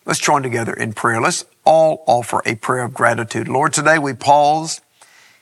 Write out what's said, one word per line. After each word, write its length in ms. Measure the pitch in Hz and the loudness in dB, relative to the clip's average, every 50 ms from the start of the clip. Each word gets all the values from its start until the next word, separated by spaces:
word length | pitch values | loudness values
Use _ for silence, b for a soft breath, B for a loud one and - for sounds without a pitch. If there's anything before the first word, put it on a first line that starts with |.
| _ | _
Let's 140 | - 165 - | -6 -6 -2
join 240 | - - 151 143 135 | 0 0 0 0 0
together 300 | 127 117 117 113 - - | -2 -4 -4 -4 -4 -6
in 180 | - 117 113 | -6 -6 -8
prayer. 300 | 107 - - 117 113 117 | -6 -4 -2 -2 0 0
Let's 240 | 131 170 170 - - - _ _ _ | 0 -2 -2 -4 -8 -14 _ _ _
all 400 | 156 160 160 160 156 151 - - | 4 4 6 4 2 0 -2 0
offer 340 | - 120 120 113 - - - - | 0 0 0 0 -2 -4 -4 -2
a 100 | 123 120 | -4 -4
prayer 280 | 113 - - 127 127 123 | -4 -4 -4 -4 -4 -4
of 100 | 120 127 | -6 -2
gratitude. 540 | - 117 117 117 117 113 - - 113 113 | 0 2 2 2 0 -4 -6 -6 -6 -6
Lord, 240 | 120 123 131 151 147 | -4 -2 -2 0 0
today 260 | - 156 151 151 160 | -2 0 2 2 2
we 140 | 160 143 139 120 | 2 0 -2 -6
pause 680 | - - 139 143 147 147 147 151 160 160 160 - - - _ b b b b b b b b b b | -2 2 2 4 4 4 2 2 0 -4 -8 -10 -12 -14 _ b b b b b b b b b b